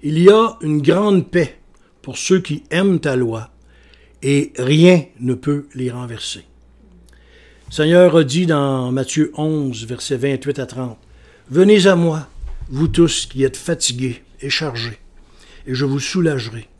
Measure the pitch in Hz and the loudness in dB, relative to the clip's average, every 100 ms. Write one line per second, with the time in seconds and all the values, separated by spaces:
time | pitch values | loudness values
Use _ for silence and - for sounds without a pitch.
0 | 143 156 180 214 226 220 160 151 139 170 | -4 4 6 6 2 -2 -4 -2 2 2
1 | 208 196 139 175 147 - _ _ _ _ | 2 2 0 -2 -2 -6 _ _ _ _
2 | - 123 - 185 175 151 - 165 196 175 | -16 -10 0 0 0 -10 -6 -2 0 0
3 | 151 131 120 113 110 _ _ _ _ _ | 0 -2 -2 -4 -12 _ _ _ _ _
4 | _ _ 135 143 147 - 127 151 175 180 | _ _ -2 0 0 -4 0 6 6 6
5 | 135 _ 123 123 - 143 139 127 127 120 | 2 _ -6 -4 -2 -4 -6 -8 -8 -8
6 | 123 113 - - - _ _ _ _ - | -14 -12 -12 -14 -18 _ _ _ _ -20
7 | - _ _ - - _ - - 156 175 | -20 _ _ -20 -20 _ -16 -2 4 6
8 | 180 160 147 147 180 151 139 135 127 127 | 8 6 2 0 0 2 0 -2 -2 -4
9 | 131 - 151 - 156 156 139 113 113 123 | -4 0 -2 0 -4 -2 -4 -6 -10 -10
10 | - 131 139 131 139 143 127 123 127 110 | -6 -4 -2 -4 -4 -6 -6 -8 -10 -10
11 | _ - - _ _ 135 196 214 190 180 | _ -20 -20 _ _ 2 6 6 6 4
12 | 170 156 139 - - - - 135 156 104 | 2 -2 -8 -14 -12 -12 -10 -4 -2 2
13 | 170 - - - 135 - - 170 - 120 | 2 2 -8 -2 -2 -2 -8 -4 -4 -4
14 | 127 123 _ - 139 - 156 117 117 110 | -6 -8 _ -14 -6 -6 -6 -8 -10 -12
15 | - - - - - - - 127 139 139 | -20 -20 -20 -20 -20 -20 -8 -4 -2 -2
16 | 131 190 165 139 113 113 - _ | -2 0 0 0 -6 -12 -18 _